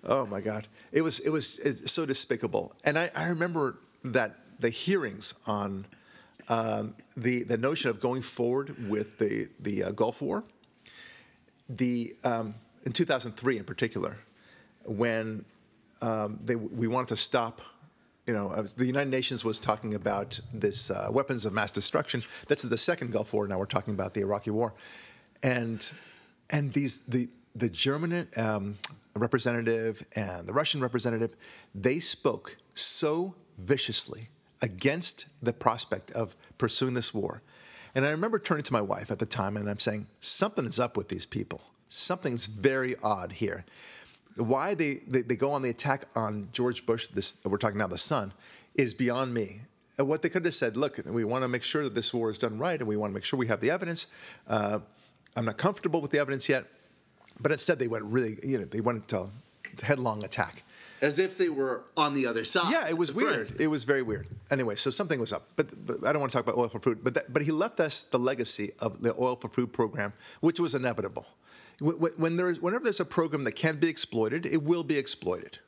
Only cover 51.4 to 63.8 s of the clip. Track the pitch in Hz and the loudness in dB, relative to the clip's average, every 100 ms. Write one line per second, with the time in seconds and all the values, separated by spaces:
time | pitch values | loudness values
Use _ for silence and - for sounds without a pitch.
51.4 | 127 123 - 151 143 110 107 123 113 104 | 0 0 0 0 0 0 0 0 -2 0
52.4 | 120 107 160 160 117 104 104 98 - 135 | -2 0 -2 -2 0 0 0 -2 -2 0
53.4 | 117 104 113 175 170 165 - - - - | 2 2 2 2 0 -2 -2 -8 -20 -20
54.4 | - 113 101 104 - _ - _ _ 113 | -2 0 2 -2 -6 _ -20 _ _ -4
55.4 | 117 107 175 202 175 165 143 147 139 135 | -4 0 0 0 -2 -2 0 0 0 -2
56.4 | - 131 - - _ _ _ _ - - | 2 2 0 -18 _ _ _ _ -20 -2
57.4 | 147 151 - 156 120 110 104 120 117 110 | 0 2 2 2 0 -2 0 0 0 -2
58.4 | 135 131 98 107 113 117 104 101 95 110 | -2 -2 -2 -2 0 -2 -2 -4 -4 -10
59.4 | - _ - - - 143 123 107 95 - | -20 _ -18 -10 0 2 2 -2 -6 -2
60.4 | 95 - - - - - 143 143 190 - | -4 -4 -20 -20 -20 0 0 2 0 2
61.4 | 175 139 135 120 - - 147 139 123 113 | 0 2 -2 -2 -4 2 2 2 0 0
62.4 | 113 185 170 320 185 165 170 151 226 139 | 2 4 4 2 2 0 0 2 2 0
63.4 | 104 - 151 151 | -2 0 2 2